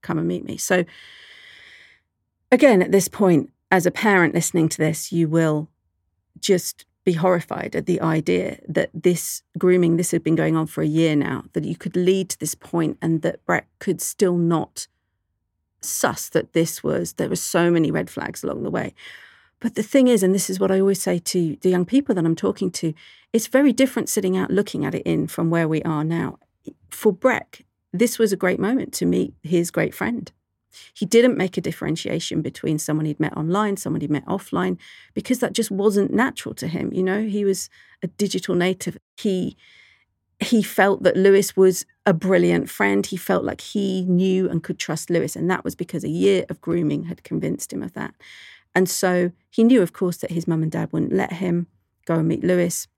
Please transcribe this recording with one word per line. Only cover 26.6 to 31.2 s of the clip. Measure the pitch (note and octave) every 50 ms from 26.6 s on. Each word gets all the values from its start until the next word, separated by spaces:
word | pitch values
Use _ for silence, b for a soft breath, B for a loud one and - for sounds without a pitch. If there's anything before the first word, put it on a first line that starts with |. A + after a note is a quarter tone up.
| _ - - _ _ _
For | - - - A3
Breck, | F#3+ - - C4 A#3 - - _ - - _ _ _ _ _ _
this | - F3+ A3+ A#3+ - -
was | A3+ G#3
a | G3 F3+
great | - F3+ F3+ -
moment | - G3+ B3 C4+ - - -
to | - F3+
meet | F3 F3 F#3 F#3+ - - _
his | _ D3+ F3 E3+ E3+ F3
great | - E3+ D#3+ - -
friend. | - - - A#3+ A3+ - - _ _ _ _ _ _ _ _ B B B B B
He | - G#3+
didn't | F#3 - A#3